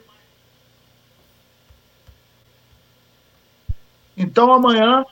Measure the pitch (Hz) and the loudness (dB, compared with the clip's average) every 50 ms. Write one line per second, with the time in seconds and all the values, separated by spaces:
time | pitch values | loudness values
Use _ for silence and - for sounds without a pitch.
0 | _ _ _ _ _ _ _ _ _ _ _ _ _ _ _ _ _ _ _ _ | _ _ _ _ _ _ _ _ _ _ _ _ _ _ _ _ _ _ _ _
1 | _ _ _ _ _ _ _ _ _ _ _ _ _ _ _ _ _ _ _ _ | _ _ _ _ _ _ _ _ _ _ _ _ _ _ _ _ _ _ _ _
2 | _ _ _ _ _ _ _ _ _ _ _ _ _ _ _ _ _ _ _ _ | _ _ _ _ _ _ _ _ _ _ _ _ _ _ _ _ _ _ _ _
3 | _ _ _ _ _ _ _ _ _ _ _ _ _ - - - - _ _ _ | _ _ _ _ _ _ _ _ _ _ _ _ _ -14 -14 -14 -16 _ _ _
4 | _ _ _ - 185 180 - 226 240 247 254 254 247 247 233 220 220 233 254 262 | _ _ _ -10 -10 -6 -2 0 2 2 2 2 2 2 0 0 0 0 0 -2
5 | 262 - | -2 -6